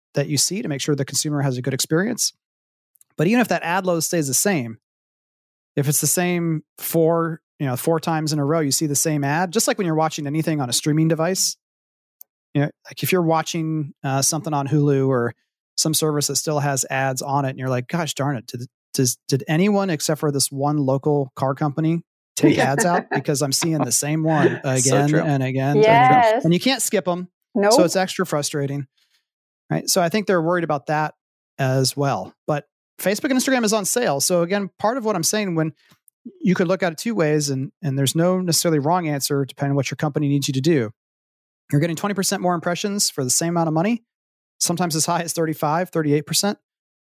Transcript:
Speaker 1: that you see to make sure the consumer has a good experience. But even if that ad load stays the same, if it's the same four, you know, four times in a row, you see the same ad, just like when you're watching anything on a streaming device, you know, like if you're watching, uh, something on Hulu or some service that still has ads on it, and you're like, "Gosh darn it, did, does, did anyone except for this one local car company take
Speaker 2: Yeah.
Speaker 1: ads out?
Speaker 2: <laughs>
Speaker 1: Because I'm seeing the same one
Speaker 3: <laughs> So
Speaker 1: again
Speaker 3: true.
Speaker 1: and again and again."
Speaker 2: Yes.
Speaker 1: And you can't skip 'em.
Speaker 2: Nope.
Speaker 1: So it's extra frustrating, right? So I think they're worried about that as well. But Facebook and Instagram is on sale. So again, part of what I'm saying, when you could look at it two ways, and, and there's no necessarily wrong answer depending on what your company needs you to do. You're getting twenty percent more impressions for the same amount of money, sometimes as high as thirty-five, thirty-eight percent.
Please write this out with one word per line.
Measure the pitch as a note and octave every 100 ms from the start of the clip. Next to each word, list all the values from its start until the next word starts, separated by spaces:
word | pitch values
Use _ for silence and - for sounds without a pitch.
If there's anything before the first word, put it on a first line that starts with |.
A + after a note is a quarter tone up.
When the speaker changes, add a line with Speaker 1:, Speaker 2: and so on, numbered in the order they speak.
| _
Speaker 1:
that | - C#3+
you | C#3+
see | - F#3+
to | B2
make | C#3
sure | - C#3
the | C3
consumer | C3+ D#3 D3
has | C#3 B2
a |
good | B2+
experience. | C3 - D#3+ G#3+ A3+ - - _ _ _ _ _ _ _ -
But | D#3+
even | A#3+
if | G#3+
that | F3
ad | E3 F#3 F#3
load | E3+
stays | D#3 E3+ C#3
the |
same, | A#2+ G3+ E3+ A#2 A2 _ _ _ _ _ _ _ _ _ -
if | C#3
it's | D3
the | D3
same | - F3 F3 E3+ D#3 - -
four, | - E3 D#3+ E3+ E3 E3 _ -
you | C#3+
know, | B2
four | - E3
times | F3 D#3+ D#3+
in | D#3
a | C#3
row, | E3
you | C#3+
see | - D#3
the | C#3
same | E3 D3+
ad, | C#3 D#3 F#3
just | G3+ C#4+
like | A#3
when | F3+
you're | D#3
watching | D#3 - C#3+
anything | D#3 D#3 D3+
on | B2
a |
streaming | A#2+ D#3 D3+ D#3+
device, | D#3 E3 F#3+ - - _ _ _ _ _ _ _ _ _ C#3+
you |
know, | D3 - -
like | -
if | -
you're | F#3
watching, | D#3+ D#3+ D#3+ E3+ D#3 D#3 C#3 -
uh, | C#3+ C3+
something | C3+ D#3 D#3+
on | D3 C#3
Hulu | D3+ D3 C3+ C3+
or | B2+ A#2 - _ _ _ -
some | D#3+
service | D3+ D#3 D3 C#3+
that | C3+
still | - D3
has | C#3+ C3+ -
ads | C3+ C3+ C3
on | C#3 C#3 C3+
it, |
and | B2+
you're | C3
like, | B2 B2
"Gosh | E3+ D3+ -
darn | C#3 B2+
it, | -
did, | A#2+ B2 _ _
does, | - B2+ - -
did | C3+ -
anyone | D#3+ G3+ G3+ G3
except | D#3 - D3+
for | D3+
this | C#3 -
one | C#3 C#3+ D3+
local | C3 C3+ D3+ C#3+ C3 -
car | C3+
company | C#3 D3+ C#3 D#3+ E3+ - _ _ -
take | D3+ -
Speaker 2:
Yeah. | -
Speaker 1:
ads | - F3+
out? | F3+ -
Speaker 2:
<laughs> |
Speaker 1:
Because | C#3+ D3 C#3
I'm | C#3+
seeing | C3 E3 D#3
the | B2+
same | - C#3+ D#3+
one | D#3 D#3 E3+ -
Speaker 3:
<laughs> |
So | C#3
Speaker 1:
again | C3 B2+ C#3 D3
Speaker 3:
true. | D#3
Speaker 1:
and | D#3 C#3
again | C3 C3 C3+ D3
and |
again." |
Speaker 2:
Yes. | G#3+ A3+ B3+ B3+ A3+ A3 E3
Speaker 1:
And |
you | F3
can't | B3+ B3
skip | - G3 F#3
'em. | F3 F3+ _ _
Speaker 2:
Nope. | A3+ G3+
Speaker 1:
So | A#3+
it's | E3+ F#3+
extra | F#3 - F#3
frustrating, | D3+ C#3 D3+ C#3 C#3+ C3+ _ _ _ _ _ _ _ -
right? | - -
So | F#3+
I | E3+
think | A3 G#3
they're | F3+
worried | D#3+ F3+
about | D#3+ D3 -
that | D3+ D3+ - _ _ _ -
as | C3+ C3+ C3 -
well. | C#3 G#2+ F#2 - -
But | D3 - _ _ -
Facebook | - - C#4+
and | C4
Instagram | C4+ C4 A3
is |
on | A3 F#3+
sale. | A#3+ A3+ C#3
So | - F3+
again, | E3+ G3+ F#3+ -
part | G#3 C4
of | A3
what | G3
I'm |
saying, | D3+ G#3+ G3 E3
when | D#3 - _ _ _ _ - -
you | C#4 F#3
could | F3
look | F#3+
at | F3+
it | D#3
two | A#3 G#3
ways, | D#3 D3+ C#3+
and, | C3 C3+ -
and | D3 C3+
there's | C3+ D#3+
no | F3 F#3
necessarily | F3+ D#3+ F3 D#3
wrong | C#3 F3+ D#3
answer | C#3+ - C#3 C3+
depending | - C#3
on | C#3
what | C3+
your | C3+
company | D3+ D#3 C#3+
needs | C#3+ C3+
you | C3+
to |
do. | C#3 D#3 G#2+ - _ _ _ _ _ _ -
You're | D3
getting | E3+ D#3+
twenty | G3+ G3
percent | F#3 G3
more | F3+ E3+
impressions | F3 F3 G#3 G3+ -
for | -
the | B2+
same | - E3+
amount | F3 E3
of |
money, | D#3+ G3 A#3 _ _ _ _ _ -
sometimes | - E3+ F3 D#3
as | D#3+
high | E3+
as | E3+
thirty-five, | - D#3+ D3+ D3+ D#3+ F3+
thirty-eight | E3 D3+ D3 D3+
percent. | E3 G3+ G#3+ _ _ _ _